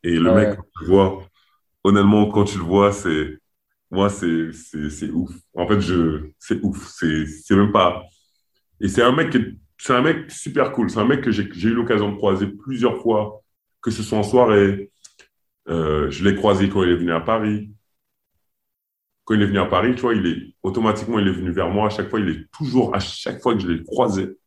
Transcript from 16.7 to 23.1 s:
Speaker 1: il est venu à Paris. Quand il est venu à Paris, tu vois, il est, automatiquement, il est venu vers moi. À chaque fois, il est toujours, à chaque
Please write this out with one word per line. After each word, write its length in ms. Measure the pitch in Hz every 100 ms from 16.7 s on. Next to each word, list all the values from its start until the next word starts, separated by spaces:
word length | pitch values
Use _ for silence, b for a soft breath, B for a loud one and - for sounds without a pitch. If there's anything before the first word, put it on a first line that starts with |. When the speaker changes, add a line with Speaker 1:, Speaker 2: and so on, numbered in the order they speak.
| 98
Speaker 1:
il 80 | 92
est 60 | 87
venu 160 | 87
à 80 | 82
Paris. 500 | 82 113 107 104 104 104 _ _ _ _ _ _ _ _ _ _ _ _ _ _
Quand 100 | -
il 80 | 107
est 40 | 104
venu 120 | 101
à 80 | 104
Paris, 260 | 90 113 123
tu 60 |
vois, 120 | 123
il 100 | 110
est, 300 | 87 82 - _
automatiquement, 560 | 95 101 110 107 107 110
il 80 | 98
est 60 |
venu 180 | 87 92
vers 180 | 87 87
moi. 180 | 101 107
À 40 |
chaque 180 | 104 -
fois, 120 | 110
il 80 | 95
est 200 | 78 -
toujours, 420 | - 147 123 104
à 60 | 101
chaque 420 | -